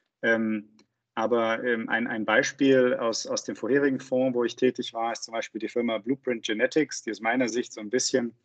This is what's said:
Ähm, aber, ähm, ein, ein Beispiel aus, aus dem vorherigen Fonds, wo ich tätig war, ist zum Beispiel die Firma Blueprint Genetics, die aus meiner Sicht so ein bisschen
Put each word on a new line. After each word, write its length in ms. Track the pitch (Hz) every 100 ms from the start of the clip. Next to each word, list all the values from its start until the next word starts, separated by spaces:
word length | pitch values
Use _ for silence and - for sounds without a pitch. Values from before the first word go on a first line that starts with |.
| _ _
Ähm, 480 | 120 113 110 107 107 _ _ _ _ -
aber, 460 | 110 120 113 113
ähm, 240 | 123 113 113
ein, 180 | 113 120
ein 200 | 113 107
Beispiel 680 | 110 - - 135 131 123
aus, 320 | 127 117 107 139
aus 180 | 123
dem 120 | - 98
vorherigen 440 | 110 139 143 127
Fonds, 340 | - 127 131
wo 100 | 123
ich 100 | 120 -
tätig 360 | 131 123 123
war, 200 | 113 117
ist 120 | 110
zum 80 | -
Beispiel 260 | 113 - 110
die 100 | 107
Firma 280 | 120 120 110
Blueprint 480 | 113 139 - 117
Genetics, 580 | - 107 127 156 151 -
die 80 | -
aus 100 | 101
meiner 280 | 113 123 120
Sicht 240 | 117 120
so 80 | -
ein 80 | 104
bisschen 460 | 127 - 127 117 -